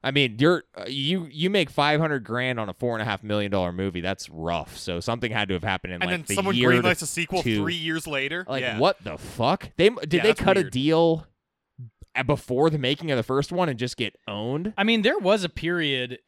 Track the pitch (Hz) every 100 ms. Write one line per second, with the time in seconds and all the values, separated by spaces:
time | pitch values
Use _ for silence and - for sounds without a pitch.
0 | - 139 131 107 151 175 - - 95 139
1 | 139 185 165 151 180 202 151 - 147 151
2 | 160 143 104 120 127 120 107 92 123 113
3 | 107 98 107 104 101 98 90 87 95 87
4 | 87 95 - 80 80 85 76 - - 85
5 | 85 117 117 110 101 92 101 95 90 90
6 | 180 180 156 196 196 151 123 - 180 175
7 | 156 - 165 185 131 107 156 170 160 160
8 | 160 139 139 170 185 135 127 107 160 -
9 | 98 76 - - 117 190 - - 190 240
10 | 156 170 - 214 - 190 147 127 143 160
11 | 170 160 - _ _ _ _ - 120 _
12 | - 123 131 143 - 127 160 151 127 143
13 | 160 131 110 135 143 175 175 120 120 -
14 | 107 _ - 101 113 143 196 208 208 226
15 | 208 392 185 214 175 - 160 175 151 131
16 | 123 123